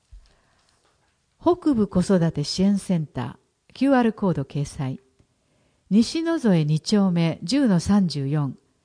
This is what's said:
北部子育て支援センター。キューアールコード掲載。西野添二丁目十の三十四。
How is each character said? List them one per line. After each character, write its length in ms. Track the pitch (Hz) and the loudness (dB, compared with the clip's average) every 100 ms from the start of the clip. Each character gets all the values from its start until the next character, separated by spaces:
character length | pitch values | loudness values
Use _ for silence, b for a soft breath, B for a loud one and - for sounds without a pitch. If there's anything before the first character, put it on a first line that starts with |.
| _ - - _ _ _ _ _ _ _ _ _ _ _ | _ -20 -20 _ _ _ _ _ _ _ _ _ _ _
北 340 | 320 349 302 233 | -2 0 0 0
部 120 | 202 | 0
子 140 | 180 | 0
育 300 | 175 190 165 | 2 2 2
て 120 | 147 | -2
支 200 | 147 - | -4 0
援 160 | 196 202 | 0 0
セ 180 | - 175 | 0 -2
ン 80 | 147 | -4
タ 160 | 127 | -8
ー。 140 | 117 - _ _ _ | -10 -12 _ _ _
キ 140 | - 269 | -2 2
ュ 40 | |
ー 60 | 254 | 4
ア 20 | |
ー 40 | |
ル 100 | 226 | 2
コ 160 | - 196 | 0 -2
ー 40 | |
ド 80 | 151 | -2
掲 240 | 135 143 143 | -4 -6 -6
載。 340 | - 131 - _ _ _ _ _ _ _ _ - | -6 -8 -8 _ _ _ _ _ _ _ _ 0
西 320 | 196 226 330 | 2 2 -2
野 160 | 330 330 | -2 0
添 260 | 233 170 151 | 2 2 2
二 140 | 156 | -2
丁 320 | - 208 190 | 0 0 2
目 280 | 170 165 - | 0 -2 -2
十 240 | 175 277 254 | -4 0 2
の 120 | 175 | 2
三 280 | - 202 180 | 2 2 2
十 200 | 143 135 | -2 -2
四。 300 | 151 135 - _ _ | -2 -2 -6 _ _